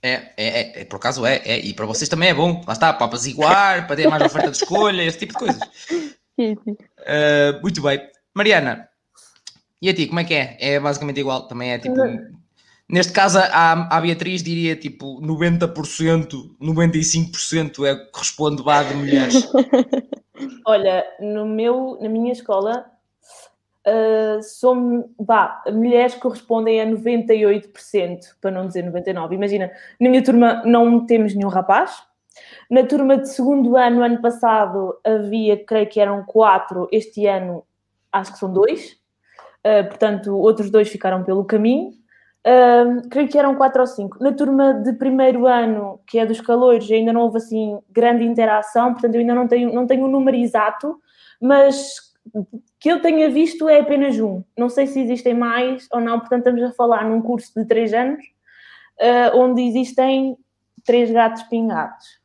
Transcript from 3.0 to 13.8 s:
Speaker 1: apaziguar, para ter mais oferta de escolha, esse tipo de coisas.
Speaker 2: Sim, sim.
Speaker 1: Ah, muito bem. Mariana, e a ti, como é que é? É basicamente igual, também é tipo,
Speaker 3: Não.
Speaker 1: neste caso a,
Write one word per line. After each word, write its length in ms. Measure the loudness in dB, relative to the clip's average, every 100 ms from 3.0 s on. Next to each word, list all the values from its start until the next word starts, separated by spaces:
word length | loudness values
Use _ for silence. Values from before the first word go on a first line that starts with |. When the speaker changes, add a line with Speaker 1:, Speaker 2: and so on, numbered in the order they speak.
| -4
Speaker 1:
apaziguar, 800 | -4 -10 -2 2 4 2 0 -4
para 100 | 0
ter 120 | 0
mais 140 | 2
oferta 280 | 0 0 -4
de 60 | -4
escolha, 440 | -4 0 0 0
esse 160 | -4 -6
tipo 140 | -12
de 60 | -8
coisas. 220 | -6 -6 -8 _ -8
Speaker 2:
Sim, 680 | -8 -8 -18 _ -6 -4 -4
sim. 120 | -10 -12 _ _ -6
Speaker 1:
Ah, 520 | 0 2 2 2 0
muito 200 | -6 -4
bem. 180 | -4 -4 -8 _ _
Mariana, 540 | -4 2 2 0 -8 -14 _ _ _ -20 _ -20 _ _ _
e 60 | -4
a 60 |
ti, 120 | -2 -2
como 140 | -4
é 40 |
que 100 | -2
é? 220 | -2 -4 -6
É 180 | -4 -2
basicamente 400 | -2 -4 -6 -6
igual, 300 | -4 -6 -8
também 240 | -10 -8
é 60 | -6
tipo, 180 | -4 -2
Speaker 3:
Não. 220 | -2 -4 -14 -20 _ _ _ _ _
Speaker 1:
neste 240 | -2 0
caso 260 | 2 2 4
a, 580 | 2 4 2 2